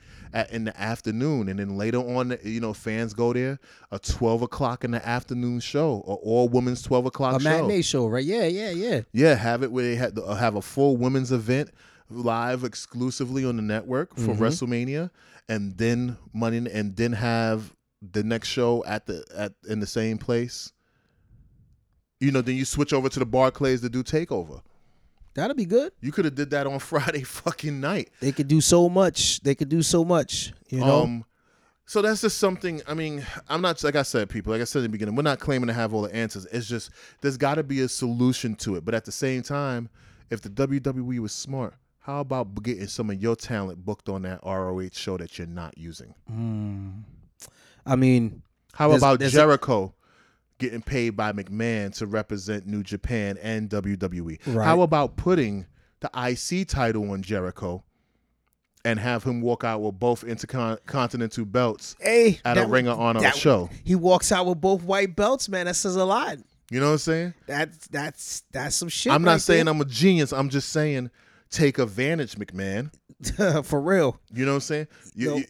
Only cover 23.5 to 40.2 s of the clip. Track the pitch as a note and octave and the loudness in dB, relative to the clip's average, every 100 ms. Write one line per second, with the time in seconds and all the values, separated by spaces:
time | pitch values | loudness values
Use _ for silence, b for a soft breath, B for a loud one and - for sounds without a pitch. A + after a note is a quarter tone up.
23.5 | - C#3 B2+ A#2+ B2 B2 D#3 E3+ A#2 E2 | 4 0 0 0 -4 -2 -2 -2 -6 -6
24.5 | B1+ - _ _ _ _ _ - - G3 | -12 -20 _ _ _ _ _ -14 -4 -4
25.5 | C#4+ F3+ A3+ D#4 - - D3+ D#3+ C3+ C#3+ | -2 2 2 2 -4 -6 -2 -2 -2 -2
26.5 | C#3+ C#3 C#3 - D#3 B2 D3 C3 - - | -2 -2 -4 -2 -2 -2 -4 -6 -6 -6
27.5 | - D3+ C#3+ C#3 F#3+ - - C3+ C#3 C#3 | -6 -6 -4 -2 -4 -6 -4 -2 0 4
28.5 | D#3 - F3 F3 F3+ F#3+ - - - C#3 | 4 8 8 8 6 4 2 0 0 0
29.5 | C3+ C#3 E3 D#3 E3+ E3 E3+ C3+ - - | 0 2 2 4 4 4 2 2 -4 -8
30.5 | - - C3 B2+ C#3+ A#2+ A#2+ A#2 _ _ | -12 -8 0 4 6 4 -2 -10 _ _
31.5 | _ _ _ - G#3+ G#3 G#3+ A3 - G3 | _ _ _ -4 0 2 2 0 2 0
32.5 | F#3 F3+ D#3 C3+ D#3+ D#3 D3 C3 B - | 0 -4 -6 -6 -6 -4 -6 -10 B -4
33.5 | D#3 F3+ D#3+ D3 D3 C3+ B2 G2+ A2+ G#2 | 0 0 0 0 0 0 0 -2 -4 -4
34.5 | A2 A#2+ D3 A#2+ G#2+ G#2 A#2 D3 C3+ - | -2 -2 -2 -2 -2 -4 0 0 0 0
35.5 | C3 B2 A#2 A2+ A2 G#2 G#2+ A2 G2+ F#2 | 0 0 0 -2 -2 -2 -4 -4 -6 -8
36.5 | A#2 A2 A#2 - B B B C#3+ C3 C#3 | -8 -6 -8 -8 B B B -4 0 0
37.5 | D3+ C#3+ C3+ B2+ - B2+ A#2+ B2 B2+ A#2+ | 0 -2 0 -2 -2 -2 2 2 2 -2
38.5 | G#2+ - F#2 E2 A2+ A2 - C3+ C3 B2 | -4 -4 -4 -2 -4 -4 -4 -2 -2 -4
39.5 | C#3+ C#3+ B2 A#2 b b b | -4 -4 -4 -8 b b b